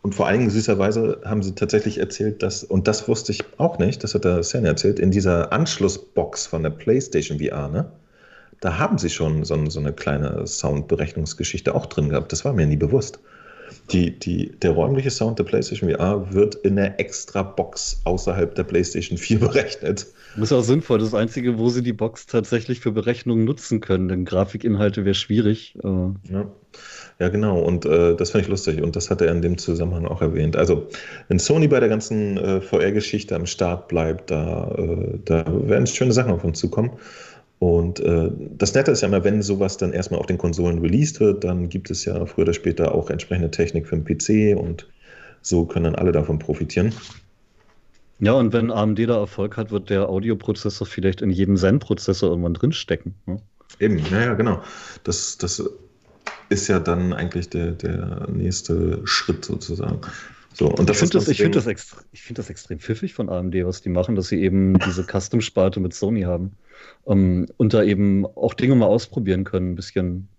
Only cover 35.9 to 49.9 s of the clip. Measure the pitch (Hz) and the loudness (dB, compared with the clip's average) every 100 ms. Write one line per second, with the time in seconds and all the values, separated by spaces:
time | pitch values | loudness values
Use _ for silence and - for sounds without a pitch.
35.9 | - 127 117 113 87 85 82 90 - 120 | 2 2 4 2 0 -2 -2 -2 0 -2
36.9 | - - - - - _ _ 90 85 85 | -6 -20 -20 -20 -20 _ _ 2 4 2
37.9 | 90 82 85 82 - - - 101 131 135 | 0 2 2 2 -2 -10 -2 2 4 4
38.9 | 127 95 98 95 107 101 98 98 - 92 | 2 4 2 4 2 0 0 0 0 -2
39.9 | 90 90 85 - 90 85 80 87 85 82 | -2 -2 -4 -2 -2 0 0 0 2 2
40.9 | 107 151 - 107 98 90 90 87 95 - | 2 2 4 2 2 -2 -2 -2 -6 -6
41.9 | - - 90 85 - 85 82 90 82 80 | -6 -4 -4 -4 0 0 2 -2 0 2
42.9 | - - - - 90 82 - 85 85 80 | 0 -2 -6 -2 -2 -2 0 0 -2 -2
43.9 | 80 76 - - 107 107 101 85 80 - | -4 -2 -2 2 4 4 2 0 -6 -12
44.9 | - - - - - - 87 82 85 82 | -20 -20 -20 -20 -16 -2 0 2 0 -2
45.9 | 80 90 82 78 78 - - 76 - 104 | 0 2 2 0 -2 -2 -4 -2 0 0
46.9 | - - - _ _ _ _ _ _ _ | -2 -14 -20 _ _ _ _ _ _ _
47.9 | _ _ _ 104 135 117 117 117 110 107 | _ _ _ 4 4 4 2 0 0 0
48.9 | 104 117 117 104 - 101 - 110 101 95 | 2 2 2 0 -4 -6 -4 -4 -4 0